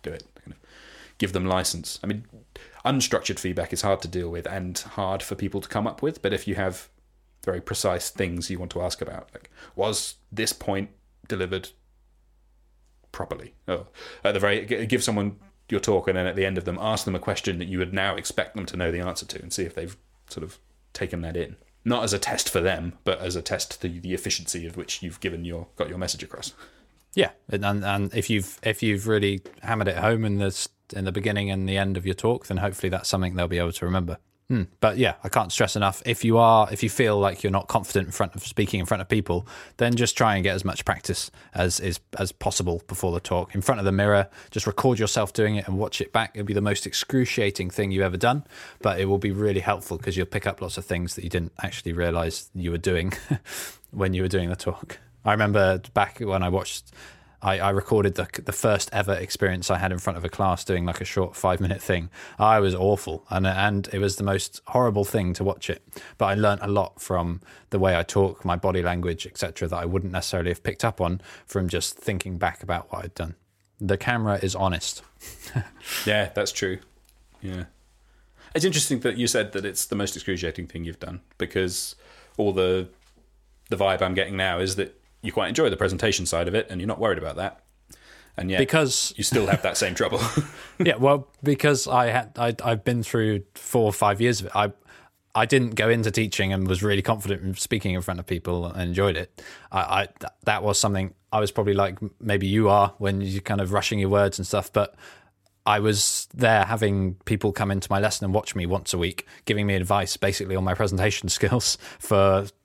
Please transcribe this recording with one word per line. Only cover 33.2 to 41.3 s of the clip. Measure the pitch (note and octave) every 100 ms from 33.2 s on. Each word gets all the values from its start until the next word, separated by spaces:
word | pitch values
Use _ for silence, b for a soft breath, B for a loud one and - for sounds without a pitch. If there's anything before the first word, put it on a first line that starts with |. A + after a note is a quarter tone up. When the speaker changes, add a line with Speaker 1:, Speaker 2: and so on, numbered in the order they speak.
| F#2
Speaker 2:
they'll | F2+ F2
be | F2
able | E2+
to | E2+
remember. | F2+ F#2 E2+ - _ _ _
Hmm. | B2 F2+ _
But | A2 G#2
yeah, | A2+ -
I | -
can't | B2+ F#2+
stress | - A2 G#2+
enough. | G2+ - -
If | A2+
you | A#2 A2+
are, | A#2 A2+ G#2+
if | A2
you | A2+
feel | - A#2 G#2
like | G2 F#2
you're | G2+
not | G2 -
confident | - F#2 G2+ F2
in |
front | - F#2+
of, | G2 -
speaking | - G#2 G2
in | F2
front | G2+
of | F#2
people, | A2 G2+ F2 B B B -
then | A#2+
just | A#2+ A#2+ -
try | A2+ G2+
and |
get | F#2+
as | F#2+
much | F#2+ - -
practice | G2 - F2+ -